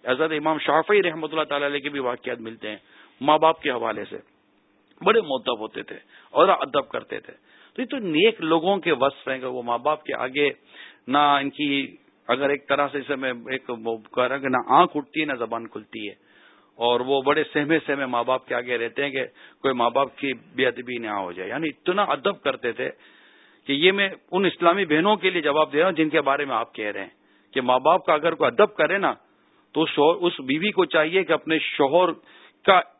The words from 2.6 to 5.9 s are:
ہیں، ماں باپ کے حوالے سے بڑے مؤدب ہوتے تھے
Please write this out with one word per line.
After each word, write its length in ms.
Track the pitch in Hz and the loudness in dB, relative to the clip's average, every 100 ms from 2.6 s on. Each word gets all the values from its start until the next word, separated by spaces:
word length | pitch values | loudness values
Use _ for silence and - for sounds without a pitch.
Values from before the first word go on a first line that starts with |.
| 107 | -14
ہیں، 80 | 107 _ - - _ | -14 _ -20 -20 _
ماں 160 | 139 151 | 2 4
باپ 220 | 160 165 | 4 2
کے 100 | 147 | -4
حوالے 320 | 123 113 104 101 | -4 -4 -6 -10
سے 80 | 101 _ _ _ _ _ _ _ _ | -14 _ _ _ _ _ _ _ _
بڑے 200 | 175 226 | 2 2
مؤدب 360 | 170 131 117 117 | 2 -4 -2 -4
ہوتے 240 | 107 - | -6 -10
تھے 120 | - | -14